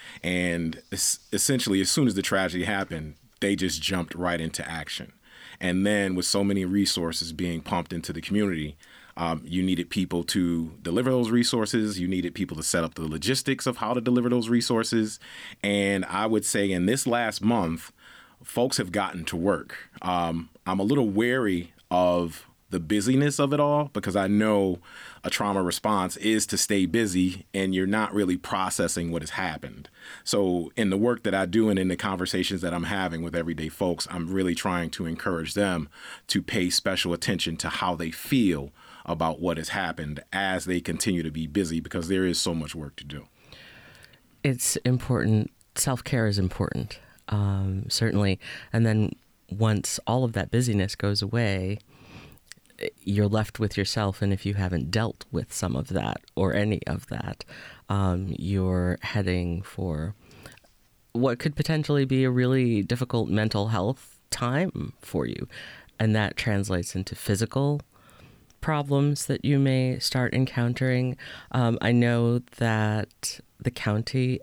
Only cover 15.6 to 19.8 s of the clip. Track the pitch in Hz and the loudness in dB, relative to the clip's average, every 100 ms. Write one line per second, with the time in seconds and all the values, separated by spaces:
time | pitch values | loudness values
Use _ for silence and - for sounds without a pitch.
15.6 | 101 101 98 98 92 95 110 110 - 110 | 0 2 2 2 0 -2 2 2 2 0
16.6 | 101 90 92 135 131 120 113 - 104 117 | 2 2 2 2 2 0 0 0 2 2
17.6 | 85 82 - - - - - _ - - | 2 -2 -8 -20 -20 -20 -20 _ -6 0
18.6 | 127 - 95 98 95 90 80 85 92 85 | 0 0 -2 -2 -2 -4 -6 -2 2 0
19.6 | - - | -2 -16